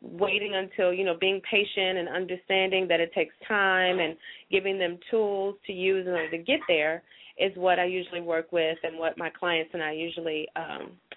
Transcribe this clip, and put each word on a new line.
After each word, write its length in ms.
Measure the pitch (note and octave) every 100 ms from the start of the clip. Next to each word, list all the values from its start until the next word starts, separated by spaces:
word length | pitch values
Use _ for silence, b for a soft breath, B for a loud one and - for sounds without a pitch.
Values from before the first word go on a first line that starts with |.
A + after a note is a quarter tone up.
waiting 540 | - E3+ G3 G3+ G#3
until, 400 | F#3+ F#3+ - F#3
you 100 | F3+
know, 120 | F#3+ E3+
being 200 | F#3+ G3
patient 560 | - G3+ G3+ G#3 F#3 F#3
and 100 | E3+
understanding 800 | E3 F3+ F3+ - F#3+ F#3+ F#3+ F#3
that 120 | E3+
it 120 | E3+
takes 220 | F#3 D#3 - -
time 540 | G#3+ G3 F#3 F#3 F#3
and 160 | D#3+ D#3+ B B -
giving 280 | G3 F#3+ F#3+
them 200 | F3 F3 -
tools 460 | A3+ G#3 G3 G3 G3+ -
to 60 |
use 340 | F#3+ F#3 F#3+ F3+
in 60 |
order 180 | F3 D#3+
to 80 | E3
get 220 | E3+ D4+ -
there 340 | E3 D3+ E3 B B B -
is 160 | F#3+ F3+
what 220 | F#3 F3
I 60 |
usually 380 | F3+ F#3 F3+ F3
work 280 | E3+ E3 E3
with 280 | F3 D#3+ E3
and 160 | E3 E3
what 200 | E3 -
my 100 | E3
clients 460 | - F3 E3 D#3+
and 80 | F3
I 100 | D#3
usually, 560 | D#3 E3 E3 E3 D#3 D3+ D#3+
um, 360 | E3 - - F3+ _